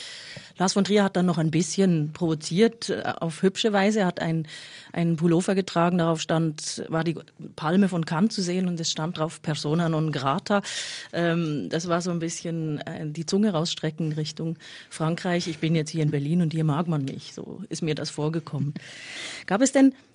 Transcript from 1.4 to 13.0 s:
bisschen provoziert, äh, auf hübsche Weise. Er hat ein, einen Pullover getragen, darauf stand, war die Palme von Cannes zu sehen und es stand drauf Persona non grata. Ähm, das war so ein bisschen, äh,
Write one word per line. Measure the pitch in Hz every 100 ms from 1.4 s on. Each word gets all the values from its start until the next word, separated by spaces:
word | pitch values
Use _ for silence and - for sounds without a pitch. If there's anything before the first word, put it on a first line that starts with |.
| 160
bisschen | 160 185 - 190 160 151
provoziert, | 151 170 156 - 165 226 - -
äh, | - - -
auf | 165 160
hübsche | 190 - 226
Weise. | 202 196 214
Er | 180
hat | -
ein, | 165 160 151 - - - -
einen | 175 170 160
Pullover | 170 165 190 190
getragen, | 185 175 170 180
darauf | 165 160
stand, | - 165 165 151 - - -
war | 160
die | 165 - 151 - - -
Palme | 160 190 190
von | 175 160
Cannes | 165 220 -
zu |
sehen | 175 180 185
und | 165
es | 160
stand | - 156 180
drauf | 156 -
Persona | - 151 147 165 165
non | 156 156
grata. | 147 135 143 - 202 - - - - -
Ähm, | - 170 170 160 147 87
das | 165 175
war | 170
so | 175
ein | 170
bisschen, | 165 - 175 165 156 147
äh, | - 165